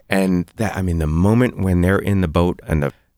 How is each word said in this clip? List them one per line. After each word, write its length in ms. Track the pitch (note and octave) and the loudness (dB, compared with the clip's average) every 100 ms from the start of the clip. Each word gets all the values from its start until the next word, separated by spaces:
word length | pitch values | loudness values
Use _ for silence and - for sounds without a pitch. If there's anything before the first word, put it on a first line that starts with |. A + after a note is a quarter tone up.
| - | -4
And 380 | G2 F#2+ F2+ E2+ - | -2 0 0 -4 -6
that, 200 | A2 F#2 | -6 -4
I 60 | |
mean, 160 | F#2 E2+ | -2 -2
the 80 | D2+ | 0
moment 500 | D#2+ G2 A#2 B2 - | 2 2 2 0 -2
when 220 | F#2+ F2 | 0 2
they're 180 | F2+ G2 | 2 0
in 220 | - G2 | 0 -2
the 80 | F2 | 0
boat 320 | F2 F2 - - | 0 0 -2 -4
and 140 | D#2+ | -2
the 80 | C#2 - _ | -2 -6 _